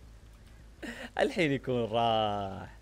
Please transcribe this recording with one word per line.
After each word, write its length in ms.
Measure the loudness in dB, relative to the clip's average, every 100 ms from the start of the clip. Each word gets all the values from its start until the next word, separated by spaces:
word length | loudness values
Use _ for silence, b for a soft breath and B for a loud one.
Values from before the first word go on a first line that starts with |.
| -20 -20 -20 -20 -20 -20 -20 -14 B -12 -8 -2
الحين 320 | 0 2 2
يكون 320 | 2 0 0
راح. 880 | 2 2 4 4 2 0 -4 -6 -12 -14